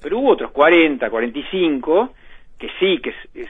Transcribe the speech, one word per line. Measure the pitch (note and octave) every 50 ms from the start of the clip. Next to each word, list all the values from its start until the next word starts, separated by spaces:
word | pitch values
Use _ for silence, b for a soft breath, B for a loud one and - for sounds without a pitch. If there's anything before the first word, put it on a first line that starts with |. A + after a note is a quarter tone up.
pero | - D3 F#3
hubo | A#3 C#4 C4+
otros | G3+ - B2 A2+
cuarenta, | - - C#3+ D#3+ F3 E3+ E3 D#3 C#3+ B2 B2 A2
cuarenta | A2+ A2+ A#2 A#2+ A2+ D3
y | - -
cinco, | - F#3+ F3+ D#3+ D3 C3 A#2+ D3+ D#3+ F#3+ A#3 C4 - b b b b b b b b
que | - - A2 - -
sí, | F3+ G3 F#3 C#3 -
que | -
s-, | - - - - - -
eh, | - -